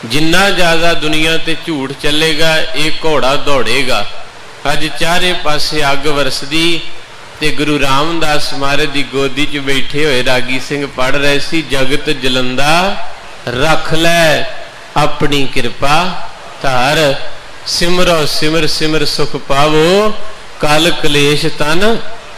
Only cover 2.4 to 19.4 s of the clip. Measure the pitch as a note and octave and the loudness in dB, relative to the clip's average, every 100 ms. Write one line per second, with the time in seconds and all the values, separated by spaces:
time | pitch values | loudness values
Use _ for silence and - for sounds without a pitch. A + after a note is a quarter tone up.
2.4 | D#3+ D#3+ - - D#3 D#3 D#3+ D3 B2 C#3+ | 2 2 0 0 2 2 2 2 2 2
3.4 | C#3+ C#3 A2 B2 C3 A2+ G2+ - - - | 2 2 2 2 2 0 -2 -6 -10 -16
4.4 | - - C#3 D3 D3+ - E3 F3+ F3+ F3 | -20 -10 -2 0 0 0 0 2 2 0
5.4 | D3+ D3+ - D#3 C#3+ C#3 D3 C#3+ C3+ - | 0 0 0 0 2 2 2 0 0 -2
6.4 | C#3 D#3 E3 F3 - - - - - - | -4 -2 0 0 -2 -8 -10 -20 -20 -4
7.4 | D3+ C3+ D3 D3 C3+ C3+ D#3 E3+ D3+ D3 | 0 0 0 0 2 2 0 0 2 2
8.4 | - C#3 C#3 C#3+ D3+ C#3 B2 C3 C#3 C3 | 0 0 0 2 0 -2 -4 -2 -4 -2
9.4 | D3 D3 C#3 C3+ B2+ C#3+ D3+ B2+ B2 B2+ | -2 -2 -2 0 0 2 0 0 0 0
10.4 | B2 C3 - C#3+ C#3 B2+ B2+ C#3+ C#3+ C#3+ | 0 -2 -4 -6 -6 -4 0 2 2 0
11.4 | - E3 C#3+ C3+ C3 C#3+ D3+ D3 B2+ B2+ | 0 -2 -2 0 2 2 0 -2 -2 0
12.4 | B2+ B2+ C#3+ E3 F#3+ G3+ - - - - | -2 0 2 2 0 -2 -4 -6 -14 -14
13.4 | - A#2+ D3 D#3 - D#3+ E3 E3+ D#3+ C#3 | -8 -2 2 2 2 2 2 2 2 0
14.4 | - - - - - - D3 - D3+ C#3+ | -2 -6 -12 -18 -8 -2 0 2 0 2
15.4 | C3 - A#2+ - C#3 D3+ F#3 F3 - - | 0 2 -2 0 0 0 0 -4 -6 -8
16.4 | - - C#3 B2+ C3+ D#3 D3 C3+ - - | -18 -6 -2 0 0 2 0 0 -4 -6
17.4 | - - - - F3 F3+ F3 E3 D3 - | -12 -16 -8 -2 2 2 2 2 0 0
18.4 | D3+ E3 D3+ - D#3 D#3 D3 - D3+ C#3 | 0 0 0 0 0 0 -2 0 0 -2